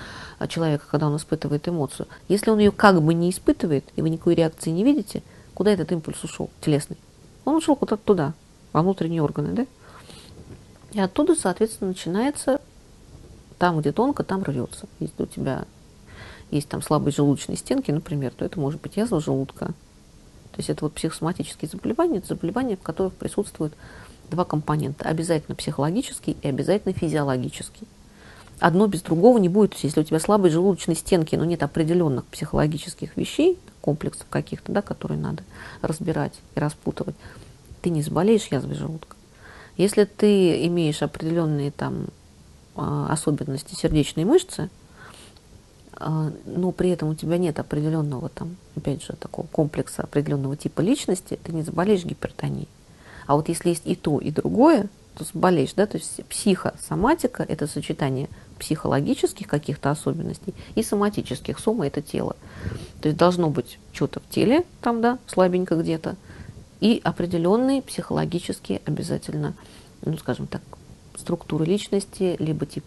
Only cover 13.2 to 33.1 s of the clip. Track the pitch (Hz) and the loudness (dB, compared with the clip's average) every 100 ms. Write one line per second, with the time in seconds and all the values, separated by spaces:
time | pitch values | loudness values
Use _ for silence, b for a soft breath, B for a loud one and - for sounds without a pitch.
13.2 | - - - - 180 160 143 147 269 285 | -20 -20 -18 0 2 2 0 2 2 0
14.2 | - 190 196 139 - - 202 - 156 - | -2 -2 -2 -4 -4 -8 -16 -8 -8 -6
15.2 | - - 143 160 - - - - - B | -8 -4 -4 -4 -6 -14 -20 -20 -20 B
16.2 | B B B 147 - - - 151 139 143 | B B B -4 -2 -4 0 2 2 2
17.2 | 143 131 - - - 269 262 147 - 147 | 4 2 -2 -6 -2 -2 0 -2 -2 -4
18.2 | 131 - 175 180 139 156 - - 233 175 | -4 -4 -6 -2 -4 -4 -6 -4 0 0
19.2 | 151 135 135 - - - - - - - | 0 -2 -2 -6 -10 -10 -18 -20 -20 -20
20.2 | - - - - 151 151 151 - 160 - | -20 -20 -16 -8 -6 -4 -4 -4 -6 -4
21.2 | 160 180 147 - 156 185 269 320 339 233 | -4 -4 -6 -8 -10 -6 -4 0 0 0
22.2 | - - 165 233 262 185 - 160 185 185 | -4 -4 -4 -2 -2 -4 -6 -2 -4 -4
23.2 | - - 208 - 151 - B B B B | -6 -4 -4 -4 -6 -6 B B B B
24.2 | B 160 175 151 151 151 135 147 - 160 | B -4 0 0 0 -2 -2 -4 -2 -2
25.2 | 165 160 - - - 151 147 208 - - | 0 0 -2 -8 -6 -2 0 0 -4 -6
26.2 | - - 147 131 147 202 196 190 165 151 | -6 -4 -2 -2 2 0 0 -2 0 0
27.2 | 143 127 131 - - - - - - B | 2 0 -2 -8 -14 -16 -20 -20 -20 B
28.2 | B B B B 170 175 214 175 - 165 | B B B B 2 4 4 2 0 6
29.2 | 220 240 180 196 202 - 139 156 151 160 | 6 8 6 4 2 2 -2 0 0 0
30.2 | - 208 185 160 196 175 - 160 - 180 | 2 4 4 4 4 2 0 -2 2 2
31.2 | 156 151 160 165 143 170 156 175 160 127 | 2 0 0 0 0 0 2 4 4 2
32.2 | - - 151 143 151 156 - - - | -4 -8 -2 0 2 0 -8 -12 -10